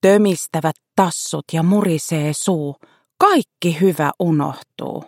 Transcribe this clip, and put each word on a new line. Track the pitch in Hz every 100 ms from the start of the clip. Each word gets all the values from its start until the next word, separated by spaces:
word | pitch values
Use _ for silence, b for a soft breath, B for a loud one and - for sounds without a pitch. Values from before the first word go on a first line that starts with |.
Tömistävät | 190 208 208 175 - 160 156 - _ -
tassut | 185 - - 151 -
ja | 160
murisee | 170 202 202 160 - 160 151
suu. | 147 - 170 147 139 b b b _
Kaikki | 381 359 - _ 175 156
hyvä | 190 156 147 -
unohtuu. | 175 156 147 131 - - - -